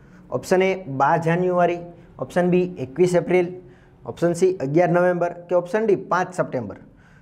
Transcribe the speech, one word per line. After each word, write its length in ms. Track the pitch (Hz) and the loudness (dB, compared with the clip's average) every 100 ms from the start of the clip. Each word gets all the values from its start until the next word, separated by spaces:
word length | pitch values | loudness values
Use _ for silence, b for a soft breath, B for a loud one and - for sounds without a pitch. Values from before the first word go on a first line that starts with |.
| B B B | B B B
ઓપ્શન 320 | 127 - 185 | -10 0 2
એ 220 | 190 190 | 2 0
બાર 340 | - 135 139 165 | -6 0 2 2
જાન્યુઆરી, 600 | 165 170 180 175 175 170 170 B B B | 2 0 2 2 2 0 -8 B B B
ઓપ્શન 320 | 131 180 180 | -4 0 2
બી 240 | 180 180 175 | 2 0 -4
એકવીસ 360 | 131 - 175 | -10 0 2
એપ્રિલ, 400 | 175 170 180 175 180 B B B B 120 | 2 2 0 0 -6 B B B B -14
ઓપ્શન 260 | - 170 | -2 -2
સી 240 | 170 185 185 | 2 0 0
અગિયાર 320 | 139 165 175 | 0 2 2
નવેમ્બર 420 | 175 180 175 175 | 4 2 0 -2
કે 220 | - - | -4 -2
ઓપ્શન 320 | 175 175 220 220 | -2 0 -2 0
ડી 100 | 185 | 0
પાંચ 380 | - 170 180 | 0 -2 -2
સપ્ટેમ્બર. 420 | - 139 131 101 92 - b b b | -4 -4 -4 -8 -14 -20 b b b